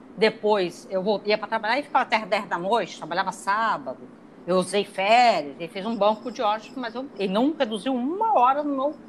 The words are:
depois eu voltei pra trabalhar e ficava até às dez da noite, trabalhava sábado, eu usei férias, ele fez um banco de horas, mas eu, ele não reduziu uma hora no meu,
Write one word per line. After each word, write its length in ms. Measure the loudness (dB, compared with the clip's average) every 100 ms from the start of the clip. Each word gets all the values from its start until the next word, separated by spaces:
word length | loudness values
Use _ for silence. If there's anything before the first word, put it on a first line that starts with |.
| -12 0
depois 720 | 0 2 0 2 0 -6 -6
eu 140 | -4
voltei 340 | 0 0 0 -2
pra 100 | 0
trabalhar 300 | -4 -2 -2
e 60 |
ficava 200 | 0 0
até 120 | 2 0
às 120 | 0
dez 200 | -2 -2
da 100 | -4
noite, 400 | 0 0 0 -8
trabalhava 340 | -6 -4 -4
sábado, 680 | -4 -2 0 0 -2 -6 -12 -16 -20 -20 -10 0
eu 120 | 0
usei 260 | 2 -2
férias, 720 | -2 0 4 6 6 4 -2 -8
ele 120 | -10
fez 160 | -6 -4
um 100 | 2
banco 360 | 2 2 -4
de 100 | -2
horas, 280 | -2 -2 -6 -10
mas 180 | -8
eu, 140 | -8 -10 -4
ele 140 | 0
não 220 | 2 2 2
reduziu 380 | -2 -2 -4 -2
uma 420 | -2 -2 2 4
hora 240 | 4 4
no 140 | 0 -2
meu, 200 | -4 -6